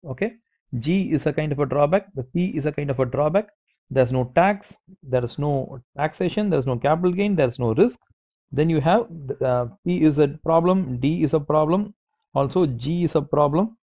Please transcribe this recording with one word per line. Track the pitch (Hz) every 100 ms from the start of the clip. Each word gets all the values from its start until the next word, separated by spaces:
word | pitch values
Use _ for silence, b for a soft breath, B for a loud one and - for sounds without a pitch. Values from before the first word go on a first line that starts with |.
| 160
Okay, | 127 208 - _ _ _ 123
G | 123 190 190
is | 151 156
a |
kind | 147 156
of | 139
a | 143
drawback. | 135 147 190 202
The | -
P | 123 170 180 160
is |
a | 143
kind | 147 147
of | 127
a |
drawback. | 127 123 151 185 214 _ _ _ _
There's | 135 123
no | 127 127
tax. | 165 185 202 - - _ 190
There | 139 127
is | 120 -
no | 143 143 131 135 _ -
taxation. | 156 - 185 208 208
There's | 156
no | 127 123
capital | 139 160 180
gain. | 180 208 185
There's | 131 120
no | 120
risk. | 113 233 247 _ _ _ _ _
Then | 135 160
you | 160
have, | 143 208 233 165 139 -
uh, | 131 123 120 -
P | - 175
is | 156 143
a | 147 143
problem. | - 165 170 190 160 123
D | 135 170
is | 156
a | 156
problem. | 143 156 156 180 208 - _ _ _
Also, | 139 139 185
G | 170 120 127 175
is | 175
a | 156
problem. | 143 143 147 151 220 -